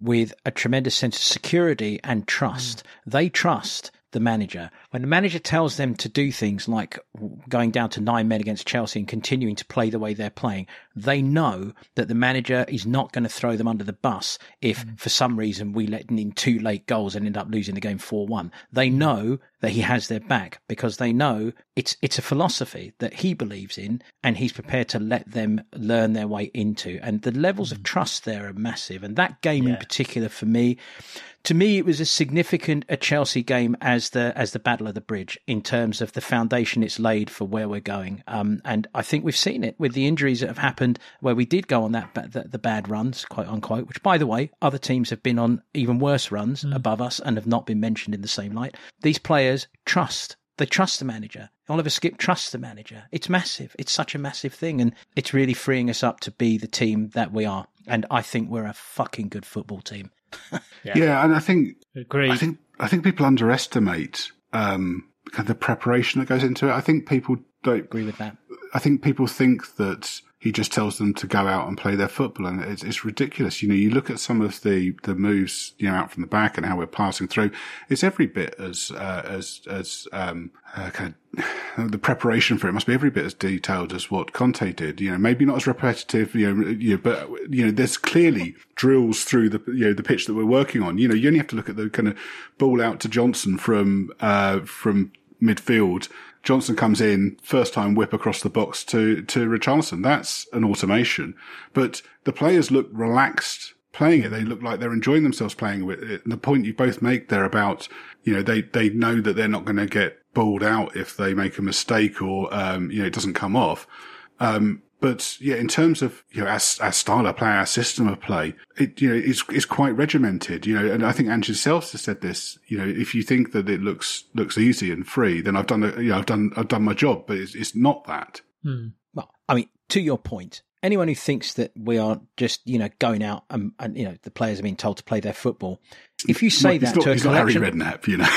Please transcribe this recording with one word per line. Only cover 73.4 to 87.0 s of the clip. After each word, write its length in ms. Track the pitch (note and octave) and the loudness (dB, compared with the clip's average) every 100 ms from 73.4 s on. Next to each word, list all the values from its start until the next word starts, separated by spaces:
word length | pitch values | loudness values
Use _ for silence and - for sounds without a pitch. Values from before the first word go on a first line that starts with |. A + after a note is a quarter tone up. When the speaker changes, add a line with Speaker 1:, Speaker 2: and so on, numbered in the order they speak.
| A2 - | -4 0
Speaker 3:
You 60 | G#2 | 2
know, 60 | |
you 160 | G2 G#2 | 4 4
look 180 | B2+ - | 2 -2
at 100 | A#2 | -6
some 220 | - A#2 | -2 0
of 220 | G#2 - | 0 -2
the, 320 | G#2+ F#2+ F#2 F#2+ | 0 2 0 -2
the 120 | - | -4
moves, 600 | F2+ G#2 G2+ F#2 - - - | 0 2 2 0 -4 -12 -4
you 100 | G2+ | -2
know, 40 | |
out 160 | F#2 - | 0 -2
from 120 | - | -6
the 40 | E2+ | -2
back 300 | G#2 G#2+ - | 0 0 0
and 80 | |
how 140 | F2 F2+ | -4 -4
we're 80 | E2+ | -4
passing 420 | - G2+ - F#2+ | -2 -2 -2 -4
through. 220 | - G#2 - - - - | 0 -2 -2 -12 -12 -4
It's 120 | C3+ | 0
every 240 | F#3+ F#3+ G#3 | 2 2 0
bit 280 | - D#2 - | 0 -6 -6
as, 320 | F#2 F2+ - | -10 -8 -8
uh, 300 | - G2 F2+ - | -8 -6 -6 -6
as, 320 | G2 - - - | -8 -10 -14 -10
as, 400 | G2 F2+ - - | -10 -8 -12 -10
um, 400 | - F2+ E2+ E2+ - - | -8 -6 -8 -12 -16 -16
uh, 140 | - F2+ | -12 -10
kind 260 | - F2+ - _ - | -8 -10 -12 _ -6
of, 80 | - - - - | -6 -6 -8 -6
<sighs> 0 | A2+ | -4
the 60 | G#2 | 0
preparation 580 | - B2 A#2+ A2+ - A2+ | 0 2 2 2 2 2
for 120 | F#2+ | 0
it 40 | |
must 140 | G2+ - | 0 2
be 80 | |
every 160 | B2+ C#3+ | 2 2
bit 160 | G2 - | 2 -2
as 80 | |
detailed 580 | - F#2+ F#2 - F#2 E2+ | -2 -2 -2 -2 -4 -4
as 180 | F2+ - | -6 -4
what 220 | F#2+ F2 | -4 -2
Conte 400 | - B2+ A#2 G2 | 0 2 2 -2
did. 260 | E2 D#2 D#2 | -2 -6 -2
You 80 | G2 | -2
know, 80 | F2+ | 2
maybe 260 | G#2+ B2 | 4 6
not 120 | C#3+ C3 | 4 4
as 100 | - | 0
repetitive, 680 | A#2+ B2+ A2+ - A2+ G#2+ | 2 0 0 0 0 2
you 200 | A2+ G2+ | 2 2
know, 120 | G2 F#2+ | 2 0
you 220 | A2 A2+ | 0 2
know, 80 | F#2+ | 2